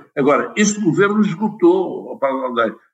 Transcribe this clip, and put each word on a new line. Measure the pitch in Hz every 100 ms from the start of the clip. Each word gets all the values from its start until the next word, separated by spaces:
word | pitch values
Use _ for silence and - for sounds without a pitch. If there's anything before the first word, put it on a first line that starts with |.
| - -
Agora, | 135 131 120 -
este | 208 208
governo | 196 139 202 214
esgotou, | 190 165 208 - 170 190 180 - -
ó | 117
Paulo | 135 131 127
Aldeia. | 120 113 - _